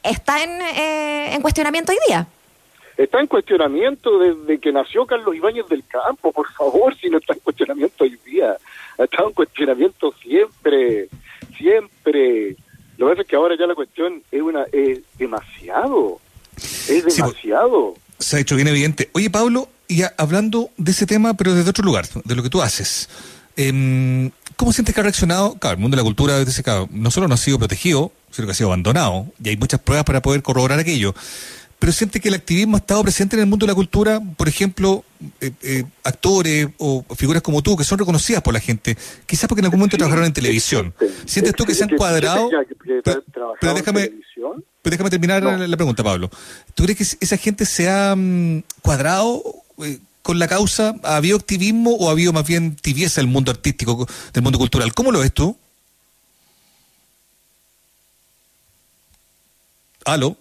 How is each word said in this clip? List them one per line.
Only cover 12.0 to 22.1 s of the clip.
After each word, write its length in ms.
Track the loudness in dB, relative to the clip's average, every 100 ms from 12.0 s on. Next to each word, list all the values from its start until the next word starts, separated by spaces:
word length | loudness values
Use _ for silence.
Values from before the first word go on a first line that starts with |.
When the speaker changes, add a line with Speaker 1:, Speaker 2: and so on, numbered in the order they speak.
| 0 2 2 2 -2 -8 _ -20 -20 -2
Speaker 2:
Lo 80 | 0
que 60 |
pasa 100 | 0
es 60 | 0
que 80 | 0
ahora 200 | 2 0
ya 80 | -2
la 80 |
cuestión 480 | -2 -8 -4 -6 -6 _
es 120 | -4
una, 220 | -4 -4 -2
es 280 | 0 0 -2 -10 -8
demasiado, 1000 | -6 -6 -12 -20 -6 -4 0 0 0 -4 _ -20 _ -16
es 60 |
Speaker 3:
Sí, 360 | -14 -10 0 2
pues, 140 | 2 0
Speaker 2:
demasiado. 800 | -2 -4 -2 2 4 2 0 -6 _ -10
Speaker 3:
se 180 | -4 -2
ha 40 |
hecho 160 | 0 2
bien 120 | 2
evidente. 400 | 2 0 -2 -4
Oye, 180 | -2 0
Pablo, 380 | 2 2 0 -2 _ -2
y 140 | 0
a-, 100 | 0 -2
hablando 520 | 0 2 2 -2 -4 -2
de 140 | 0
ese 140 | 0 2
tema, 280 | 4 2
pero 200 | 2 2
desde 160 | 4 2
otro 140 | 2
lugar, 220 | 2 0 -2